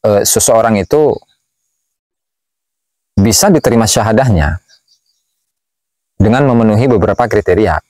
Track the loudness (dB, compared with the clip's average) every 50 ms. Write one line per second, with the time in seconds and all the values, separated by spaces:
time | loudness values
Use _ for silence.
0 | -2 0 0 0 0 -2 -2 -2 0 0 0 2 2 0 0 -2 -2 -2 0 0
1 | 0 0 -2 -4 _ _ _ _ _ _ _ _ _ _ _ _ _ _ _ _
2 | _ _ _ _ _ _ _ _ _ _ _ _ _ _ _ _ _ _ _ _
3 | _ _ _ -2 0 0 0 0 0 2 0 2 0 0 0 0 0 0 -2 -2
4 | -2 0 0 0 0 0 0 0 0 -2 -4 -8 _ _ -20 _ _ _ _ _
5 | _ _ _ _ _ _ _ _ _ _ _ _ _ _ _ _ _ _ _ _
6 | _ _ _ _ 0 0 2 2 0 2 2 2 2 2 2 0 0 2 0 0
7 | 0 -2 -2 -2 -2 -2 -2 -2 0 0 0 0 0 0 -2 -4 _ _